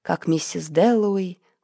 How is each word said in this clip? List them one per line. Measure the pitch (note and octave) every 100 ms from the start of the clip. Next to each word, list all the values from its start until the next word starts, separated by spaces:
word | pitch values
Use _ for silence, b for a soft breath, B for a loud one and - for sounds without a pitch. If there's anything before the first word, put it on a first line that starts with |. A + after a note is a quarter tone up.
как | - E3+ -
миссис | D#3+ - E3+ D#3
Дэллоуэй | D#3 A3 A#3 G#3 G3 F#3 F3 _ _